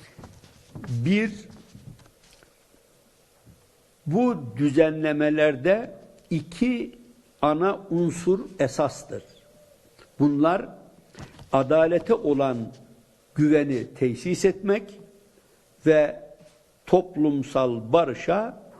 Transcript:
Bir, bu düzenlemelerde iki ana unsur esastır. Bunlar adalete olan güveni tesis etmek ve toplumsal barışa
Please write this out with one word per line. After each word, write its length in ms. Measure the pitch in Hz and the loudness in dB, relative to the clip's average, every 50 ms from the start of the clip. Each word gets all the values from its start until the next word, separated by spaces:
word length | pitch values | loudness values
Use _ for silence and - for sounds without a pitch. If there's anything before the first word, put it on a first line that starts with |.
| - - - - - - - - - - _ _ _ _ - - - - | -20 -20 -20 -20 -20 -20 -20 -20 -20 -20 _ _ _ _ -18 -16 -10 -8
Bir, 440 | 123 117 120 160 196 208 226 214 - - - - - - - _ - - - - - - - - _ _ _ _ _ _ - _ _ _ _ _ _ _ _ _ _ _ _ _ _ _ _ _ _ _ _ - - _ _ _ _ _ _ _ _ _ - | -6 -4 0 0 0 0 0 -2 -6 -10 -18 -20 -20 -20 -20 _ -20 -20 -20 -20 -20 -20 -20 -20 _ _ _ _ _ _ -20 _ _ _ _ _ _ _ _ _ _ _ _ _ _ _ _ _ _ _ _ -20 -20 _ _ _ _ _ _ _ _ _ -8
bu 300 | 151 151 220 247 247 233 160 135 113 107 | -2 0 0 2 0 0 -4 -8 -12 -6
düzenlemelerde 1300 | 120 147 147 131 151 160 156 156 156 156 151 147 147 151 151 151 156 151 151 143 127 131 175 196 226 240 - - - - - - - _ - | -2 -2 0 4 4 2 2 2 -2 -2 -2 0 0 0 0 2 2 2 2 2 0 0 0 0 0 -2 -10 -16 -20 -20 -20 -20 -20 _ -6
iki 680 | 180 156 151 - - - 240 254 247 233 233 - - - - - - _ _ _ _ - | -6 -6 -6 -6 -4 -2 -2 -2 -2 -4 -6 -10 -12 -20 -20 -20 -20 _ _ _ _ -2
ana 380 | - 147 151 156 180 196 196 - - - | 0 0 0 2 0 -2 -2 -4 -8 -6
unsur 500 | 165 170 175 165 - - - 180 190 196 - - - - | -2 -2 -2 -2 -4 -4 -2 -2 -2 -2 -2 -10 -4 -4
esastır. 640 | 143 131 - - 151 131 - - - - - 104 - _ _ _ _ _ _ _ _ _ _ _ _ _ _ _ - _ _ - | -4 -4 -2 -2 -4 -4 -4 -8 -16 -14 -14 -14 -16 _ _ _ _ _ _ _ _ _ _ _ _ _ _ _ -20 _ _ 0
Bunlar 500 | 143 147 147 143 151 165 180 214 - - - - - - _ _ _ _ - - - - - - - - | 2 2 4 4 2 2 2 0 -4 -8 -16 -20 -20 -20 _ _ _ _ -20 -20 -20 -20 -20 -20 -10 0
adalete 600 | - 135 131 123 151 160 160 165 170 156 160 - 226 | 0 0 2 4 4 4 4 4 2 0 0 0 -2
olan 420 | 226 - 147 143 135 139 135 123 117 113 - - - - - - _ _ _ _ _ _ _ - | 0 2 0 0 2 0 -2 -2 -4 -8 -10 -12 -20 -20 -20 -20 _ _ _ _ _ _ _ -2
güveni 600 | 147 151 147 156 151 143 143 131 117 113 - - | 0 4 4 4 4 2 2 -2 -4 -6 -8 -4
tesis 500 | - 135 127 113 - - 180 180 - - | -2 -2 -2 -2 -2 -4 -4 -4 0 0
etmek 560 | 190 190 190 - 196 202 220 196 - - - - - _ _ _ _ _ _ _ _ _ _ _ _ _ _ - | 0 0 0 -2 -2 -2 -2 -2 -10 -20 -20 -20 -20 _ _ _ _ _ _ _ _ _ _ _ _ _ _ 4
ve 360 | 151 156 151 151 147 - - - - - _ - - _ _ _ _ _ _ - | 4 6 6 4 2 -2 -10 -16 -20 -20 _ -20 -20 _ _ _ _ _ _ -2
toplumsal 1040 | - 180 185 185 - - 147 151 151 143 139 131 - - 135 131 127 120 113 110 110 | 2 2 2 2 0 -2 0 0 2 2 0 -4 -2 -2 0 0 0 -2 -4 -4 2
barışa 680 | 139 170 165 139 113 - - - 170 202 220 240 269 - - - - | 2 2 4 2 -2 -6 -2 -2 -2 -2 -2 -6 -10 -16 -20 -20 -20